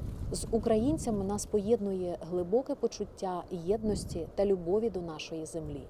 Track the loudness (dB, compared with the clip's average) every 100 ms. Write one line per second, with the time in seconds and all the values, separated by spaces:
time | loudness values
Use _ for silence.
0 | -6 -4 -4 -4 0 2 4 4 4 2
1 | 0 0 0 -2 0 0 4 2 2 0
2 | -2 -4 -2 -2 4 2 2 0 -2 -2
3 | -8 -4 -4 -4 -6 -6 0 2 2 0
4 | -2 -6 -4 2 4 4 4 2 2 0
5 | -4 -6 -8 -6 -6 -6 -6 -8 -10